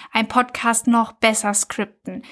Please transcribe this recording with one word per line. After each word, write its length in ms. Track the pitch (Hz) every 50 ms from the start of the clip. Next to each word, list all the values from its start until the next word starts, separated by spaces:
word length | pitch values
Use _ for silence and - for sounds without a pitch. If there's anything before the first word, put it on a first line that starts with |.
| - -
einen 160 | - 226 226
Podcast 600 | - - 254 247 247 - - - 233 233 226 -
noch 240 | 247 233 233 226 -
besser 420 | - _ - 220 220 220 - 208 202
skripten? 680 | - - - - - 208 - _ _ _ - 185 180 - -